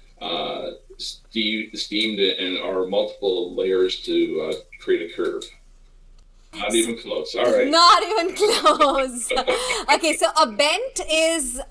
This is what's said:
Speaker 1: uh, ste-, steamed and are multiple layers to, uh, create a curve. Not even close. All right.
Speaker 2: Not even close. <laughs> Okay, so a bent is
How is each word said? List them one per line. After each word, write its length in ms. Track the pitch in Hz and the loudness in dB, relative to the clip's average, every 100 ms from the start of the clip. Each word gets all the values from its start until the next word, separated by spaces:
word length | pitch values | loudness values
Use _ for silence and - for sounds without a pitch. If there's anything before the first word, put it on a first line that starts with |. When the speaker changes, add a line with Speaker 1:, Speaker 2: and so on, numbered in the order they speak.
| - - | -20 -12
Speaker 1:
uh, 500 | - - - - - - - - | -8 -6 -6 -6 -10 -12 -18 -14
ste-, 760 | - - - 113 104 110 110 104 | -12 -12 -8 -4 -2 -2 -6 -10
steamed 420 | - 104 107 101 | -6 -4 -2 0
and 400 | 95 - 92 90 | 0 0 -4 -4
are 280 | 101 95 92 | -4 -2 0
multiple 680 | 101 104 - 101 90 87 | 0 -2 -2 -2 -2 -2
layers 460 | 87 95 95 92 - | -2 0 2 2 -2
to, 480 | - 85 82 80 - | -2 0 0 -2 -4
uh, 40 | - - - | -6 -10 -8
create 300 | - 90 85 | -2 -2 -2
a 40 | |
curve. 300 | - 170 - - - - - - - - - - - - | -4 -4 -4 -10 -18 -20 -20 -20 -20 -20 -20 -20 -20 -18
Not 200 | - 104 | -8 -2
even 240 | 113 117 113 | 0 0 -4
close. 360 | - - - | -8 -8 -6
All 100 | - | 0
right. 240 | - 233 269 | 2 4 4
Speaker 2:
Not 340 | 320 349 359 | 6 8 8
even 320 | 349 415 339 | 4 0 -2
close. 960 | - 415 - 311 294 294 269 262 247 - 262 | 0 2 4 4 4 4 2 -2 -4 -4 -2
<laughs> 580 | 262 480 508 440 - | 0 0 -2 -2 0
Okay, 220 | 440 320 311 | 2 2 2
so 120 | 339 - | 2 2
a 60 | 311 | 2
bent 500 | 208 294 349 523 370 339 | 2 0 0 -4 -6 -2
is 500 | 320 320 330 254 247 - | 2 2 0 -4 -8 -2